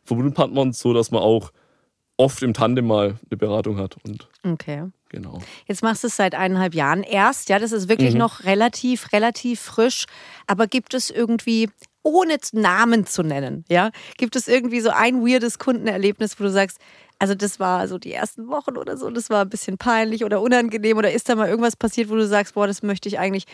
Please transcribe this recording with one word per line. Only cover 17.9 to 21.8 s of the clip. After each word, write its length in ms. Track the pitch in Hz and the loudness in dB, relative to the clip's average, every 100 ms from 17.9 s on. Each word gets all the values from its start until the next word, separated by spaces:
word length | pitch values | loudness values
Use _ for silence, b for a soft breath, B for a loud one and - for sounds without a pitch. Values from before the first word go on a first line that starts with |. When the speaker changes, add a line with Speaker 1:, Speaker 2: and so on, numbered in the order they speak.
| 185 | -6
Speaker 2:
die 140 | - | -10
ersten 360 | - 214 - 226 | -6 -6 -8 -8
Wochen 280 | 285 285 254 | -6 -6 -8
oder 200 | - 262 | -8 -8
so, 120 | 262 | -8
das 220 | 240 - | -8 -2
war 120 | 208 | 0
ein 60 | 196 | 0
bisschen 300 | 208 - 190 | -4 -8 -6
peinlich 460 | 247 226 220 220 | 0 0 0 -2
oder 160 | 214 202 | -2 0
unangenehm 560 | 233 247 233 214 214 220 | 2 2 2 -2 0 2
oder 140 | 208 | 2
ist 160 | 240 - | 0 0
da 80 | 226 | 0
mal 120 | 214 | 2
irgendwas 280 | 220 233 | 2 0
passiert, 340 | - | 0